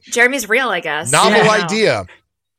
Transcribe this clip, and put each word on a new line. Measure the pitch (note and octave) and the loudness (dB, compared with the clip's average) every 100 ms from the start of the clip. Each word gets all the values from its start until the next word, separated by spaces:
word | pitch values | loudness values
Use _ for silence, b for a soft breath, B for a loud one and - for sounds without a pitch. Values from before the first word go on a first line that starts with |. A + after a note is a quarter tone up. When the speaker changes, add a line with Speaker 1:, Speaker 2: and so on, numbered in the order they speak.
Speaker 1:
Jeremy's | - - A#3+ C4+ G#3+ | -8 0 0 0 -2
real, | A3+ B3+ | -2 -2
I | F#3 | -4
guess. | E3 D3+ E3 | -4 -6 -2
Speaker 2:
Novel | D3+ G#3 G#3+ | 2 4 4
Speaker 3:
Yeah. | A3 | 2
Speaker 2:
idea. | G#3+ E3+ G#3+ G3 A#2 F#2 b _ _ _ | 2 0 0 0 0 -4 b _ _ _